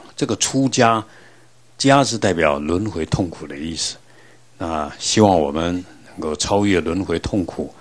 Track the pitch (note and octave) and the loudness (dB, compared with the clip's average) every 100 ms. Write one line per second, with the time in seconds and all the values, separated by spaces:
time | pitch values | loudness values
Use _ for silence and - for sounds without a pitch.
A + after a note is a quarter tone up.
0 | - - C3 G#2+ - C3+ C3 B2+ A#2 A2 | -12 -6 -4 -2 -2 0 0 4 4 2
1 | - - - - - _ _ - C3+ C3+ | -4 -16 -20 -20 -20 _ _ 0 4 6
2 | B2+ A2+ G2+ E2+ D2+ C#2+ D2+ F2 G#2+ E2 | 4 0 0 2 2 2 0 -2 -2 -6
3 | D#2+ - F2 - D2+ C#2+ D#2+ D#2+ - - | -2 -2 -4 -8 -14 -10 -8 -6 -6 -8
4 | - - - - - - E2+ D#2+ D2 - | -18 -20 -20 -20 -20 -10 -6 -4 -6 -6
5 | - A2 G#2 F2 C#2+ D2+ E2+ F2+ F2 - | 0 4 6 6 2 0 -2 -4 -8 -18
6 | - - D#2+ D2+ - G2+ G2+ F2+ E2 F2+ | -18 -8 -6 -4 0 2 2 2 0 -2
7 | E2+ E2 - G#2+ E2 - D2 - | -2 -4 -2 -2 -4 -6 -10 -12